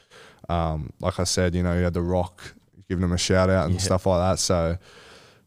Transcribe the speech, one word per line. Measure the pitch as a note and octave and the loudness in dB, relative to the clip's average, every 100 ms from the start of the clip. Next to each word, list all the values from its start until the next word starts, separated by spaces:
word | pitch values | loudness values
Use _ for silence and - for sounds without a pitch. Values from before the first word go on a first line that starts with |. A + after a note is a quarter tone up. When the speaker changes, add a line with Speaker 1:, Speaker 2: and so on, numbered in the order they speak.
| _ - - - - | _ -20 -20 -20 -4
Speaker 1:
um, | E2+ E2 D#2 C2 - | -2 0 -2 -6 -6
like | F2+ - | -4 -2
I | |
said, | F2+ - F2+ | -2 0 0
you | F2 | 0
know, | F2+ F2 | 0 0
you | |
had | F2+ | 0
The | E2+ | 0
Rock | E2+ F2+ F2 - - - _ - - | -2 -2 -2 -8 -20 -20 _ -20 -6
giving | F2+ | -2
them | F2+ | 0
a | F2+ | 0
shout | - F#2 F#2 | 2 2 4
out | F#2+ D#2 | 2 2
and | |
Speaker 2:
Yeah. | F#2 | 0
Speaker 1:
stuff | G2 F#2 - | 0 0 2
like | F2+ | 2
that. | F#2 F2 | 2 0
So, | - F2+ E2 E2+ - - - - - - | 0 0 0 -4 -10 -20 -20 -20 -20 -20